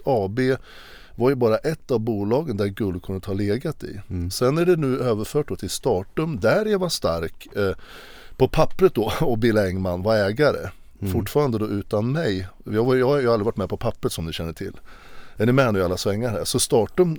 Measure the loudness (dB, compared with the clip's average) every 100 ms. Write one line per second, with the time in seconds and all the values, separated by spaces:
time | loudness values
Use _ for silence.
0 | 0 0 0 0 0 0 -4 -20 -20 -20
1 | -16 -2 2 4 4 2 0 -4 -2 -2
2 | 0 -2 0 0 0 -2 -2 -2 -2 -4
3 | -6 -8 -4 -2 0 -2 -4 -8 -10 -12
4 | -8 -6 -4 0 2 4 4 2 2 0
5 | 0 0 0 -2 -2 -4 -6 -4 0 0
6 | -2 -4 -4 0 2 2 2 0 0 -2
7 | -2 -2 -4 -8 -8 -2 -2 -2 -8 -18
8 | -18 -18 -10 0 2 4 2 4 4 4
9 | -2 0 0 2 4 4 2 0 -2 -2
10 | 2 2 2 2 2 2 -4 -12 -20 -8
11 | -4 -2 0 0 2 0 -2 -4 -2 -2
12 | 0 0 0 -2 -4 -12 -4 0 2 4
13 | 4 2 4 2 2 -2 -2 -2 -4 -2
14 | -4 -4 -6 -6 -8 -8 -10 -12 -18 -20
15 | -18 -16 -12 -2 2 4 4 4 2 0
16 | 0 -2 -2 -4 -2 0 2 2 4 4
17 | 2